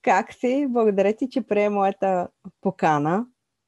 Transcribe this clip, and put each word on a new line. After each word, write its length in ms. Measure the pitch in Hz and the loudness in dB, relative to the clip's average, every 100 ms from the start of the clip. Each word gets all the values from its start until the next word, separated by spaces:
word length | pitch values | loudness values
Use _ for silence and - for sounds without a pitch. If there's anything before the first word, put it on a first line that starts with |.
Как 300 | - 185 226 | 2 0 0
си? 340 | - 247 269 285 | -4 -2 -2 -2
Благодаря 480 | 240 220 196 196 214 | 2 2 2 0 0
ти, 140 | 262 | -4
че 160 | 269 - | -4 -2
прие 220 | 208 208 | 0 0
моята 600 | 202 196 196 190 185 175 _ 185 _ | 0 -2 0 -2 -2 -4 _ -20 _
покана. 680 | 190 - 175 147 151 185 247 _ _ _ | -6 0 0 2 0 -2 -4 _ _ _